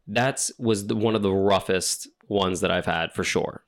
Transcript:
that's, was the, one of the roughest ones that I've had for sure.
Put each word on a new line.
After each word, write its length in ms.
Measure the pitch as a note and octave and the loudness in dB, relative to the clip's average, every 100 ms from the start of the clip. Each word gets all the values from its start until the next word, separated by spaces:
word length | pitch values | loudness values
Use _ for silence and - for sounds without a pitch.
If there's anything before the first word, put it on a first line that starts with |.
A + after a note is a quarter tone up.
| - | -4
that's, 420 | A2 C3 C#3 - - | 0 0 -2 -6 -2
was 300 | A2+ G#2 G2+ | 0 0 0
the, 80 | A2+ | 0
one 180 | A2 | 0
of 80 | A2 | 2
the 80 | G2 | 2
roughest 760 | G2 G2 F#2+ - F#2 - - - _ - | 2 4 2 2 0 -2 -6 -10 _ -4
ones 320 | G2+ F#2 F2+ | 0 0 0
that 100 | F2 | 0
I've 140 | F2+ F2 | 0 0
had 260 | E2 E2 | -2 -2
for 100 | - | -4
sure. 400 | F2 F2+ - - | -2 -2 -2 -6